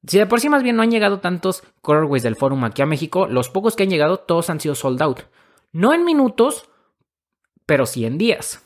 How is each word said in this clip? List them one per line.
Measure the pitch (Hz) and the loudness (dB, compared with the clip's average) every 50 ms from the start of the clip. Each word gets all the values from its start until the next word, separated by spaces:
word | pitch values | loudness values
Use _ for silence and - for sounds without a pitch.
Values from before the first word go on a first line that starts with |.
| - | -8
Si | - - 196 | 2 2 2
de | 214 | 2
por | 190 226 240 | 4 0 0
sí | 226 294 | 0 2
más | 294 285 | 0 2
bien | 254 247 240 | 2 0 0
no | 226 | 2
han | 220 226 | 2 2
llegado | 233 226 208 202 202 190 | 2 2 2 0 -2 -2
tantos | - 175 180 170 - 190 180 - - _ _ _ | -4 -4 -4 -2 -2 -4 -4 -4 -10 _ _ _
colorways | _ - 147 151 160 147 143 131 | _ 2 2 2 2 2 0 0
del | 120 120 113 | 0 0 -2
Forum | - 139 135 135 135 123 | 0 0 0 0 0 -2
aquí | 113 104 - | -2 0 -2
a | 139 | 0
México, | 147 156 139 160 147 - 180 190 | 0 0 -4 -4 -4 -2 -2 -2
los | - 120 170 170 - | 0 0 -2 -2 0
pocos | - 190 202 220 214 | -4 -2 -2 0 0
que | - 196 | 0 0
han | 190 | 0
llegado, | 185 156 147 156 185 190 | 2 2 2 2 0 -2
todos | - - 165 170 165 - | -2 -2 -2 -2 0 -2
han | 165 151 | -6 -4
sido | - 156 143 | -4 -4 -4
sold | - - 135 127 127 | -2 -2 -4 -2 0
out. | 151 151 127 - - _ _ _ _ _ _ _ _ _ | 0 -2 -2 -4 -10 _ _ _ _ _ _ _ _ _
No | _ 160 185 247 302 | _ 0 2 2 4
en | 339 349 | 2 2
minutos, | 349 330 294 269 247 - - 226 269 - - - _ _ _ _ _ _ _ _ _ _ _ _ _ _ _ _ _ _ _ _ | 2 2 2 2 2 2 2 0 0 0 -6 -14 _ _ _ _ _ _ _ _ _ _ _ _ _ _ _ _ _ _ _ _
pero | - 156 135 131 | 0 0 0 0
sí | 117 - 123 113 | -2 -2 -4 -4
en | 113 127 156 | -4 -2 0
días. | 214 233 196 - - - - - _ | 0 0 0 -2 -4 -12 -14 -14 _